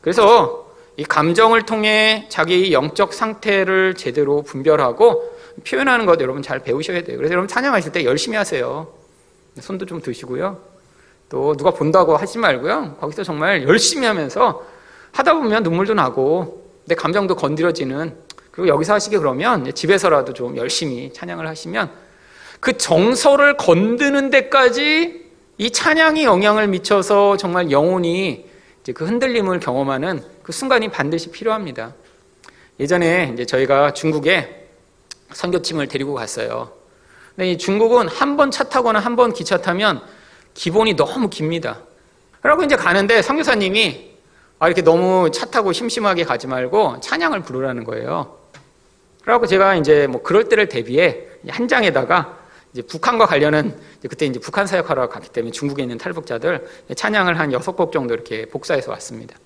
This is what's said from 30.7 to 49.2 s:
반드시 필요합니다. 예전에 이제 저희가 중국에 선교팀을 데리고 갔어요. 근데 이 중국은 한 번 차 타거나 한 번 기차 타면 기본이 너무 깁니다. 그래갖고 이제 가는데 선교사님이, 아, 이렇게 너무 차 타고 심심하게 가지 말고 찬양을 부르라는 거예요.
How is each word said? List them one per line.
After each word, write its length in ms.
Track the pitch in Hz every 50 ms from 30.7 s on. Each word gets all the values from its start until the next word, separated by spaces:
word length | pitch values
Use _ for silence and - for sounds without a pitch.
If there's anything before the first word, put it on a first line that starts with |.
| 262 240 220 214
반드시 420 | - - 143 143 160 165 160 165
필요합니다. 640 | - - 208 226 220 220 202 165 - - 113 113 127 - _ _ _ _ _ _ _ _ _ - _ _ - _ _ _
예전에 520 | 131 143 175 180 175 160 170 180 175 135 117
이제 100 | 120 123
저희가 480 | 120 - 131 135 131 139 139 143 147 143
중국에 760 | - - 156 156 151 139 151 185 175 - - - - - - _ _ _ _ _ _ _ _ - _ _ _ -
선교팀을 560 | - - 180 180 180 139 - 165 160 143 135
데리고 260 | - 135 135 139 143
갔어요. 580 | 127 113 107 - 113 113 113 117 117 120 113 - - _ _ _ _ _ _ - - - - _
근데 160 | - 185 185 180
이 60 | 170
중국은 500 | - - 196 208 220 226 233 247 226 165
한 280 | - - - 285 285
번 140 | 285 294 277
차 140 | - - 277
타거나 340 | 262 - 269 247 233 220 214
한 160 | 202 240 240
번 160 | 233 240 240 240
기차 260 | - 170 - 202 175
타면 400 | 180 190 175 185 208 214 170 123 - - - - - - - - - _ _
기본이 400 | - - 170 165 208 220 220 196
너무 320 | 147 147 139 - 262 247 196
깁니다. 520 | - - 156 156 165 165 156 120 107 - - - _ _ _ _ _ _ _ _ _ _
그래갖고 240 | - 269 302 320 370
이제 120 | 294 285
가는데 440 | 240 - 185 175 196 196 202 233 226 -
선교사님이, 840 | - 262 311 311 285 262 214 202 190 190 220 226 180 131 - - - - _ _ _ _ _ _ _ _ _
아, 80 | 156
이렇게 160 | 165 175 180 175
너무 480 | 160 160 170 180 185 185 185 180 160 -
차 140 | - -
타고 260 | 233 - 269 214 196 170
심심하게 520 | - 240 233 - 247 220 208 185 170 170
가지 220 | - 131 113 -
말고 540 | 131 131 127 127 123 - - 214 151 117 120
찬양을 420 | - - - - 339 330 294 202 160
부르라는 420 | - 127 127 135 135 127 120 113
거예요. 520 | 113 113 113 117 127 156 170 147 - - - _ _ _ - - _ _ _ _ _ _ _ _ _ _ _